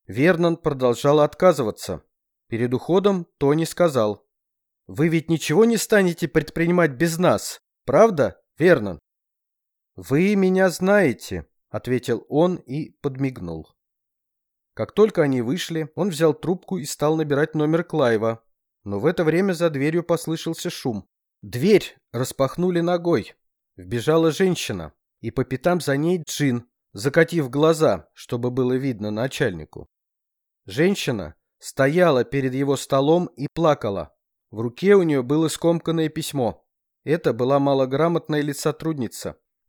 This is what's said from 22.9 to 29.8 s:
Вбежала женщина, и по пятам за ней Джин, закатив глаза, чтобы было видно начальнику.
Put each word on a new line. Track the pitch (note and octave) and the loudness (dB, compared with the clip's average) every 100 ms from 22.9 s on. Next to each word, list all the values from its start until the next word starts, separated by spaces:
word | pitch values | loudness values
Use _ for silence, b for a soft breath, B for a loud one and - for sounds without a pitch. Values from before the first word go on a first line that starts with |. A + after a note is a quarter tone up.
| F3 E3+ C#3+ F#2 - _ _ _ - | -2 0 0 -2 -16 _ _ _ -18
Вбежала | F2+ A#2 A2 D#3+ E3 | -8 -4 0 2 2
женщина, | D3 F#3+ E3+ - G2 D#2+ _ _ _ | 2 0 0 -4 -8 -10 _ _ _
и | A2+ | -8
по | - | -4
пятам | B2+ B2+ F3+ F3+ | -4 -2 -2 -2
за | D3 C#3 | -2 -2
ней | D#3+ F3+ D3+ | 0 -2 -4
Джин, | - C#3+ A#2+ - _ _ | -2 0 -2 -6 _ _
закатив | G2 B2 D3+ E3 E3+ C3 | -6 0 2 2 0 -2
глаза, | C3+ D#3 D#3+ D3+ F#2 - | 2 2 4 2 0 -6
чтобы | - - B2 B2 | -20 -10 -6 -4
было | B2 B2+ | -2 0
видно | B2+ C3+ G#2+ G#2 | 0 -2 -6 -6
начальнику. | G#2+ C3+ - C3 E2+ D2+ - | -4 -6 -2 -4 -4 -14 -18